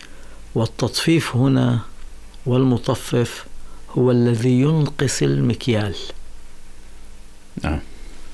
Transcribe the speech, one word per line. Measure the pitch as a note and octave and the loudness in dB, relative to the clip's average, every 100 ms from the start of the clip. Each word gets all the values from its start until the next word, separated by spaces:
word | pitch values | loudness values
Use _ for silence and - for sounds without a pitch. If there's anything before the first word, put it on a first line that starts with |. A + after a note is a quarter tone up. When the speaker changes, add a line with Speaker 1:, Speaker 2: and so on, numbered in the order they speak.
| - - - - - B2 | -14 -14 -14 -14 -4 0
Speaker 1:
والتطفيف | A2+ - B2 - - E3 - A#2+ | 0 0 -2 0 4 4 4 2
هنا | C3+ C3 B2 A#2+ - - - - - - C3 | 4 4 4 2 0 -10 -10 -12 -14 -8 0
والمطفف | B2 C3 A#2 - A#2+ - B2 A#2 - - - - - - - | 4 4 2 2 -2 0 0 0 -2 -10 -10 -10 -10 -6 2
هو | B2+ | 4
الذي | B2 A#2+ A#2 B2+ B2 | 6 4 4 4 4
ينقص | C#3+ D#3+ D3 - C3+ - | 4 4 2 0 0 2
المكيال. | C#3+ C#3 C3 G#2+ - G#2+ G#2 F2 - - - - - - - - - - - - - - - - | 2 4 2 0 2 2 0 -4 -8 -8 -8 -10 -10 -12 -12 -12 -14 -14 -14 -14 -14 -16 -12 -6
Speaker 2:
نعم. | D2+ D2+ - - - - - | -2 -4 -6 -12 -10 -10 -10